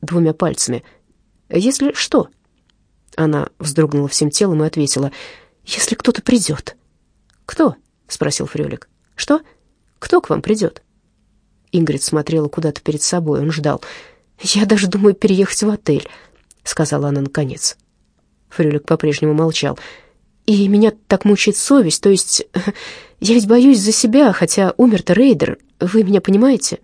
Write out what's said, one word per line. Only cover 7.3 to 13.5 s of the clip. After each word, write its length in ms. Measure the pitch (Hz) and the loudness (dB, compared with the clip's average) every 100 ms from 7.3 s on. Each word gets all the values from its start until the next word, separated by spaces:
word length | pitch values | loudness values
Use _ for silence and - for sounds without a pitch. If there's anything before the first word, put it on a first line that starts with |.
| _ - | _ -10
«Кто?» 300 | - 294 135 _ _ _ | -2 -2 -2 _ _ _
спросил 380 | - 147 - 139 | -6 -4 -4 -6
Фрелик. 420 | 147 147 - - _ _ | -6 -8 -8 -16 _ _
«Что? 260 | - - 302 - _ _ _ _ _ | -10 -2 -2 -2 _ _ _ _ _
Кто 220 | - 254 | -4 -2
к 100 | - | -2
вам 120 | 156 | -4
придет?» 400 | - 214 190 - _ _ _ _ _ _ _ _ _ | -2 -2 -2 -6 _ _ _ _ _ _ _ _ _
Ингрид 300 | 175 156 143 | -2 0 -2
смотрела 460 | - 156 147 160 147 | -4 -4 -2 -2 -2
куда-то 320 | - 160 143 | -4 -6 -4
перед 220 | - 151 | -6 -4
собой, 380 | - 180 160 135 | -4 -2 -2 -2
он 100 | 147 | -2